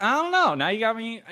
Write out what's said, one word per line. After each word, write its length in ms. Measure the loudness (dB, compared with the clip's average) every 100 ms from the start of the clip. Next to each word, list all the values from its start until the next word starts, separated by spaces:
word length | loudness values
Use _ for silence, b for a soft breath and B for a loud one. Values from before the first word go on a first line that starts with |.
I 140 | 0 0
don't 80 | 2
know. 240 | 2 2
Now 140 | 2 0
you 100 | 0
got 160 | 0 -2
me. 240 | -6 -10 -10